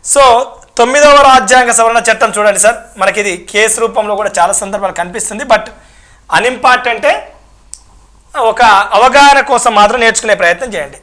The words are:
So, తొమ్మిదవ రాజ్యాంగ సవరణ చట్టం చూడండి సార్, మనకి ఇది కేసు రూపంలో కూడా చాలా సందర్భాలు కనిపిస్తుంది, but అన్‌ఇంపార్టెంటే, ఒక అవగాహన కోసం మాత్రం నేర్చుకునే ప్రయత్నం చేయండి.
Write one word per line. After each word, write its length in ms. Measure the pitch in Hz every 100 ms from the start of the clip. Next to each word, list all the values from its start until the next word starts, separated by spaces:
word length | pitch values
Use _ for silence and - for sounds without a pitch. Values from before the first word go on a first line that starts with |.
| -
So, 320 | 285 262 233 269 - _ -
తొమ్మిదవ 440 | 240 277 294 285
రాజ్యాంగ 500 | 277 262 196 254 240
సవరణ 260 | 226 226 233
చట్టం 320 | 226 220 226
చూడండి 300 | 208 208 196
సార్, 160 | 208 - - -
మనకి 220 | 196 202
ఇది 180 | 202 170
కేసు 440 | 175 208 214 220
రూపంలో 340 | 226 - 214 202
కూడా 160 | 208 180
చాలా 140 | 175
సందర్భాలు 380 | 196 196 196 196
కనిపిస్తుంది, 520 | 170 180 175 - -
but 260 | 277 220 - - _ - _ _ _
అన్‌ఇంపార్టెంటే, 1040 | 165 226 254 262 247 254 226 294 - - - _ _ _ - _ - _ _ _ -
ఒక 240 | 226 214
అవగాహన 760 | 233 196 208 208 254 277 285 277
కోసం 360 | 262 240 240 214
మాత్రం 240 | 208 247
నేర్చుకునే 360 | 226 - 220 196
ప్రయత్నం 380 | 175 175 254
చేయండి. 240 | 190 139 -